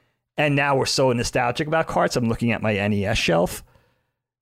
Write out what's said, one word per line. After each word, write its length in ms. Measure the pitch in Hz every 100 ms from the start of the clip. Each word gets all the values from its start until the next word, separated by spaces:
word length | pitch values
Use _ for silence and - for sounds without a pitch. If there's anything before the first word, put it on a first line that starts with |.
| _ _ _ -
and 180 | 151
now 220 | 139 143 135
we're 100 | 120
so 280 | - 131
nostalgic 540 | 120 117 131 123 123 156
about 200 | 160 160
carts. 300 | 180 156 135
I'm 100 | 117
looking 240 | 110 117
at 100 | 107
my 140 | 110 104
N 160 | 104
E 140 | 101 98
S 120 | 117
shelf. 460 | - 165 175 - - _ _ _ _ _ _ _